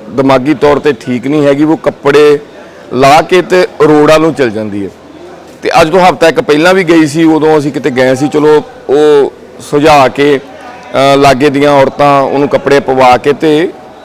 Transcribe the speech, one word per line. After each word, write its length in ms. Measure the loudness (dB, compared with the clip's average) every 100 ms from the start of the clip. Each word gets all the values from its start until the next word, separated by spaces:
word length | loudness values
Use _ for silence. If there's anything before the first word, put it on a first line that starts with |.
| -10
ਦਿਮਾਗੀ 440 | -4 0 0 0
ਤੌਰ 240 | -2 0 0
ਤੇ 140 | -2
ਠੀਕ 340 | -4 -6 -8 -4
ਨਹੀਂ 200 | -2 0
ਹੈਗੀ, 180 | 0
ਉਹ 120 | 0 -2
ਕੱਪੜੇ 640 | -4 -4 -2 2 2 0 -4 -20 -20 -20 -10
ਲਾ 280 | -2 2 2
ਕੇ 200 | 2 -2
ਤੇ 240 | 0 -2 -2 0
ਰੋਡਾਂ 360 | 0 2 2 2
ਨੂੰ 160 | 0
ਚਲ 160 | -2 -4
ਜਾਂਦੀ 340 | -4 -8 -8
ਹੈ। 60 | -10 -14 -20 -20 -20 -20 -20 -10
ਤੇ 80 | -4 -2
ਅੱਜ 100 | 0
ਤੋਂ 100 | 2
ਹਫ਼ਤਾ 280 | 0 2 0
ਇੱਕ 120 | 0
ਪਹਿਲਾਂ 340 | -2 0 2
ਵੀ 100 | 0
ਗਈ 220 | 2 2 0
ਸੀ, 180 | 0
ਉਦੋਂ 340 | 0 2 2 0
ਅਸੀਂ 140 | -2
ਕਿਤੇ 180 | -4 -4
ਗਏ 240 | 0 0
ਸੀ। 140 | 0 -2
ਚਲੋ 340 | 0 2 2 -2 -16 -4
ਉਹ 440 | 0 4 2 2 -4 -20 -20
ਸੁਝਾ 480 | -6 -2 2 2 2
ਕੇ, 300 | 0 0 0
ਅ, 800 | -4 -20 -20 -20 -8 -2 0 2
ਲਾਗੇ 340 | 2 2 0
ਦੀਆਂ 200 | 0 0
ਔਰਤਾਂ 520 | 2 0 0 0 2
ਉਹਨੂੰ 260 | 0 -2 -2
ਕੱਪੜੇ 320 | -2 0 0
ਪਵਾ 360 | 0 0 2 2
ਕੇ 160 | 0
ਤੇ 400 | -2 0 0 -2 -8 -20 -18